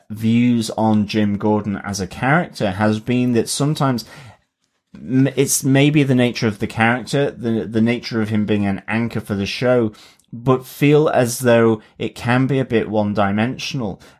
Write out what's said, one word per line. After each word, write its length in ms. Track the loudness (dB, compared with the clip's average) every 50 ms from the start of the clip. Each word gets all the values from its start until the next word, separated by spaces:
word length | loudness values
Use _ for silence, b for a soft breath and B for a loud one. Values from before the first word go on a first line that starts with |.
| -14 -16
views 600 | -8 -4 0 2 2 4 4 2 2 0 -2 -4
on 360 | -2 0 0 2 2 2 0
Jim 300 | 0 0 0 0 0 0
Gordon 400 | 0 0 0 0 0 -2 -4 -6
as 240 | -6 -6 -8 -8 -6
a 60 | -8
character 640 | -8 -8 -4 0 2 2 2 0 -2 -4 -4 -4 -4
has 280 | 0 0 0 0 0 0
been 320 | -2 -2 0 0 0 2 2
that 140 | 0 0 0
sometimes 540 | -2 -2 -2 -2 0 0 0 0 0 -2 B B B B -20 -20 B B B _ _ _ _ _ _ _ _ _ -20
m-, 360 | -16 -6 0 2 2 2 2 2
it's 260 | 0 0 0 0 -2 0
maybe 400 | 2 4 4 4 4 4 2 2
the 100 | 2 2
nature 340 | 2 2 2 0 -2 -2
of 120 | -2 -2 -2
the 80 | -6
character, 640 | -6 -2 0 0 0 0 -2 -4 -4 -2 -2 -2 -2
the, 340 | -4 -4 -4 -2 -2 -2 -4
the 160 | -2 0 2
nature 400 | 2 2 2 -2 -4 -6 -4 -4
of 80 | -2 -2
him 160 | -2 -2 0
being 200 | 0 0 0 0
an 180 | -2 -2 -4 -6
anchor 340 | -6 -4 -4 -4 -4 -6 -8
for 120 | -6 -6 -4
the 120 | -4 -4
show, 480 | -4 -4 -2 0 2 2 2 2 0 B B B B B B B _ -18
but 320 | -4 0 0 0 0 -2
feel 420 | -8 -4 0 4 4 4 4 4
as 320 | 2 2 2 0 0 -2 0
though 420 | 2 4 4 6 6 4 2 0 B B B
it 160 | -8 -8 -8 -8
can 320 | -6 -2 0 0 2 2
be 120 | 2 0 -2
a 60 | 0
bit 240 | 0 0 -2 0 0
one-dimensional. 1120 | -2 -2 -2 0 0 0 0 0 0 0 -2 -2 -4 -6 -8 -8 -8 -6 -6 -8 -8 B B B B